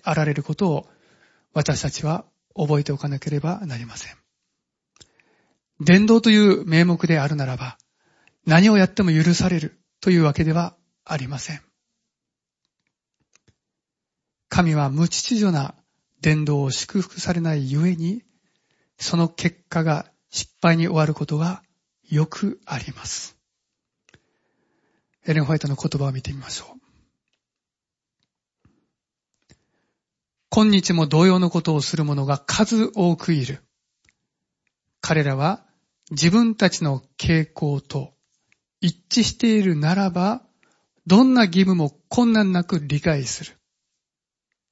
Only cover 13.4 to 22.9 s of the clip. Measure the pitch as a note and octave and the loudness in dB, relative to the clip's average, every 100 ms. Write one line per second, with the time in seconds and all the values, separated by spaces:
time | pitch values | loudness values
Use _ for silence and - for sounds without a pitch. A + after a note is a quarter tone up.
13.4 | _ _ _ _ _ _ _ _ _ _ | _ _ _ _ _ _ _ _ _ _
14.4 | - - E3+ D3+ C#3 C#3+ E3+ - - A3+ | -6 0 0 0 -2 -2 -2 -4 -4 -2
15.4 | G3+ D#3 C3+ - _ _ _ _ D3+ D3+ | -2 -2 -6 -12 _ _ _ _ -2 0
16.4 | D3+ C#3+ C3+ B2+ - G3+ F3 F3 - F3 | 0 -2 -2 -6 -6 -6 -6 -8 -6 -4
17.4 | E3 D3+ C3 C#3+ F3 E3 E3 A#3 - _ | -2 -4 -2 -2 0 -2 -4 -8 -12 _
18.4 | _ _ _ _ _ - - E3+ E3 - | _ _ _ _ _ -12 -4 0 0 -2
19.4 | E3+ - - E3+ D#3+ D3+ - _ _ - | -6 -6 -8 -4 -2 -2 -6 _ _ -12
20.4 | - _ F3 E3 E3 D#3 D#3 D3+ D3 D3+ | -12 _ 2 2 0 0 -2 -2 -4 -4
21.4 | E3 F#3 _ _ _ _ - D3+ D#3 - | -4 -6 _ _ _ _ -4 -2 -2 -4
22.4 | G3+ - - B2+ - | -6 -6 -12 -12 -12